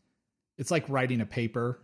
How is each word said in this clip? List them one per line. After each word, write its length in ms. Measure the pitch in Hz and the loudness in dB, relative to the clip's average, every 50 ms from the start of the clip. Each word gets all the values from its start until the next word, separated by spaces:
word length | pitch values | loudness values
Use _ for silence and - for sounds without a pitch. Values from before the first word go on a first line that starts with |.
| _ _ _ _ _ _ _ _ _ _ _ - | _ _ _ _ _ _ _ _ _ _ _ -8
it's 120 | 135 - | -2 0
like 160 | 175 156 - - | 0 0 0 0
writing 320 | 139 131 131 127 127 117 | 0 2 2 2 2 0
a 60 | 107 | 0
paper, 520 | 101 - 127 117 113 113 120 117 123 123 - | 0 0 -2 -2 0 0 -2 -2 -2 -2 -6